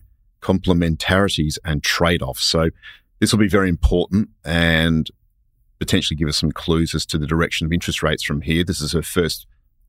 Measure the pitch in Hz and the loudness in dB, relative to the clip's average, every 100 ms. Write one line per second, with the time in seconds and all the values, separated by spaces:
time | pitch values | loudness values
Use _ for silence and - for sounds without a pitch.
0 | - _ _ _ - 95 92 87 82 78 | -12 _ _ _ 0 0 2 2 2 0
1 | - 92 101 - 76 - 82 73 - - | 0 2 2 0 -2 -4 -4 -2 -2 2
2 | 85 85 65 - - 82 80 - - - | 2 2 -2 -4 0 2 0 -2 -20 -20
3 | _ - 107 107 104 101 95 82 - 87 | _ -2 0 2 4 4 2 2 2 2
4 | - 98 - _ 78 85 85 80 82 80 | 2 0 -2 _ -2 2 4 4 2 2
5 | - - _ _ _ _ _ - - - | -2 -8 _ _ _ _ _ -10 -2 -2
6 | - 76 76 - 78 - - 82 82 78 | -2 -2 -2 -2 -2 -4 -2 0 0 -4
7 | - 78 73 80 82 - 80 85 - - | -4 -4 -2 -2 -2 -2 -2 -2 -4 -4
8 | 78 76 - 73 80 80 90 76 73 - | -2 -2 -4 -4 0 0 0 -2 -2 -4
9 | - 92 80 - - _ _ _ | -2 -2 -2 -4 -14 _ _ _